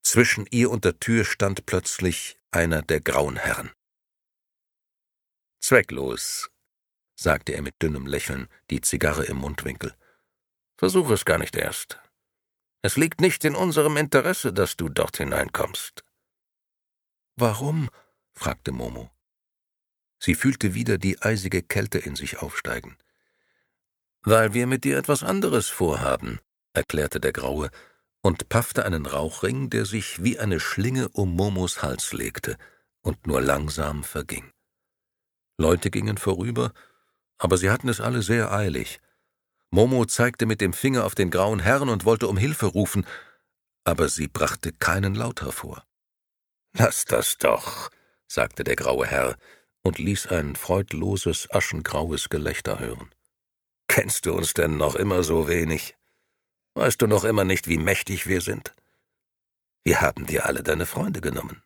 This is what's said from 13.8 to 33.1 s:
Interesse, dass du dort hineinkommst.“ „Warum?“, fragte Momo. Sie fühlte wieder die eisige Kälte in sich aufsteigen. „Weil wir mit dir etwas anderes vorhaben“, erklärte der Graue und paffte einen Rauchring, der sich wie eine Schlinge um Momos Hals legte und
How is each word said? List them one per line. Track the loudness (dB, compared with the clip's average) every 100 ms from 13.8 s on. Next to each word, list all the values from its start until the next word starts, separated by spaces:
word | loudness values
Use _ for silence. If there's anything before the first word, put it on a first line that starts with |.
| 4 2
Interesse, | 4 2 2 0 -2
dass | 2 0 0
du | -2
dort | 0 -2 -2
hineinkommst.“ | -2 -2 -2 -2 -4 -4 -12 -16 _ _ _ _ _ _ _ _ _ _ _ _ _ 0
„Warum?“, | 0 2 -2 -2 -2 _ _ _ _
fragte | -6 -6 -4 -6
Momo. | -6 -8 -8 -14 _ _ _ _ _ _ _ _ _ _ _
Sie | 0 2
fühlte | 2 2 -2
wieder | 0 0 0
die | 0 0
eisige | 0 0 0 -4
Kälte | -2 -4 -2 -4
in | -4 -8
sich | -8 -8
aufsteigen. | -8 -8 -6 -8 -10 -20 _ _ _ _ _ _ _ _ _ _ _ _
„Weil | 4 6 6
wir | 2 0
mit | 0
dir | 0 0
etwas | 0 -2
anderes | 0 0 2 0 -2
vorhaben“, | -2 0 0 0 -2 -4 -10 _ _ _
erklärte | -4 -2 -2 -2 0
der | -2
Graue | -2 -4 -2 -4 -8 -20 _ _ _
und | 0 2 0
paffte | 0 0 -2 0
einen | -2 -2
Rauchring, | -4 -4 -2 -4 -2 -2
der | -2 -2
sich | -4 -6 -2
wie | -2 0
eine | 0 0
Schlinge | -2 -2 0 0 -2
um | -2 0 2
Momos | 0 0 -2 -2
Hals | -4 -4 -6
legte | -6 -6 -6 -8 -10 -14 _ _ _
und | -6